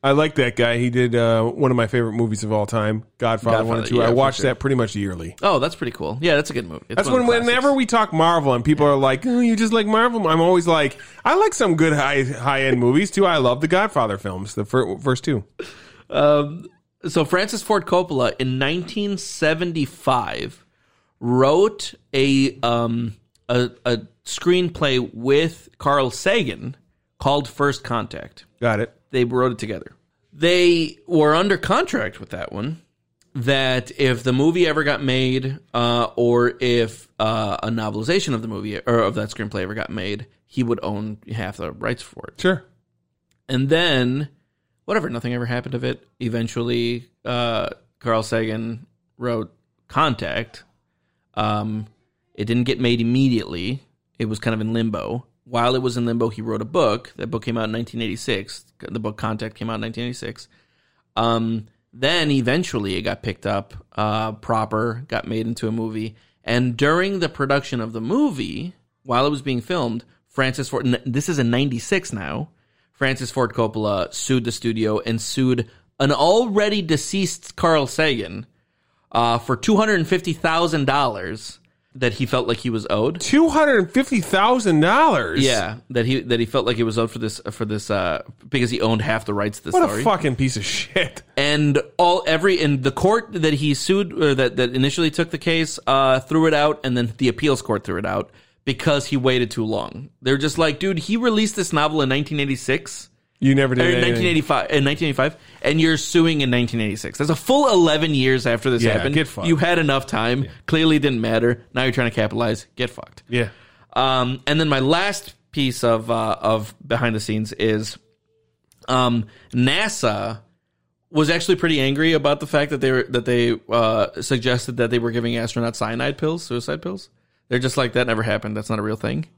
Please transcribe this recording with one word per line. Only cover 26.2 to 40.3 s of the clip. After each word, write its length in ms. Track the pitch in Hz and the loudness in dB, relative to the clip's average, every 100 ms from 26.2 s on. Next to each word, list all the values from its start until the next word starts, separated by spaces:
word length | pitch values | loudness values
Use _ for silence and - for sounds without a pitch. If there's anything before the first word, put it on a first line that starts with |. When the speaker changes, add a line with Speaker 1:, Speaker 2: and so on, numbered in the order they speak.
| 190 233 139 87 120 135 _ _ _ _ | 0 0 0 -6 -10 -14 _ _ _ _
Speaker 2:
called 300 | 139 143 131 | 0 0 -2
First 340 | - 143 135 | -2 -2 -2
Contact. 640 | - 117 110 - - - _ _ | -4 -6 -6 -12 -16 -20 _ _
Speaker 1:
Got 180 | 120 107 | -2 -2
it. 120 | 117 _ _ | -4 _ _
Speaker 2:
They 140 | 131 | 0
wrote 280 | 123 123 127 | 0 2 0
it 60 | 113 | -2
together. 340 | 110 95 - _ _ _ _ | -8 -8 -10 _ _ _ _
They 680 | 143 160 180 175 170 160 - - | -2 2 4 4 4 0 -6 -2
were 280 | 170 151 | 2 4
under 220 | 156 202 190 | 4 2 0
contract 640 | - 220 381 - - - | 0 0 0 -4 -6 -10
with 100 | - | -14
that 220 | 85 - | -12 -10
one, 300 | - 120 160 _ _ _ _ _ | -8 -8 -8 _ _ _ _ _
that 560 | 135 120 139 131 127 123 - | -6 -2 0 2 -2 -4 0
if 240 | 135 120 | 0 2
the 80 | 127 | 0
movie 320 | 127 151 170 175 | 2 2 4 2
ever 180 | 151 | 2
got 180 | 147 131 | 0 0
made, 560 | 135 127 127 131 131 139 _ | 0 0 0 0 -2 -8 _
uh, 360 | 120 120 120 117 - | -2 0 2 0 0
or 360 | 120 120 120 120 | 2 4 2 2
if, 480 | 127 120 113 - - _ | 0 2 0 -4 -20 _
uh, 380 | 110 110 107 - | -2 -2 -2 -4
a 60 | 107 | -4
novelization 640 | 113 107 107 113 185 190 | -4 -4 -4 0 0 0
of 80 | 120 | -4
the 60 | 113 | -4
movie 300 | 101 104 101 | -8 -6 -6
or 200 | - 117 | 0 2
of 160 | 101 | 2
that 160 | 92 104 | 0 -6
screenplay 320 | - 101 101 | -6 -6 -6
ever 100 | 92 | -6
got 160 | 110 - | -6 -8
made, 380 | 104 95 104 - | -8 -6 -8 -10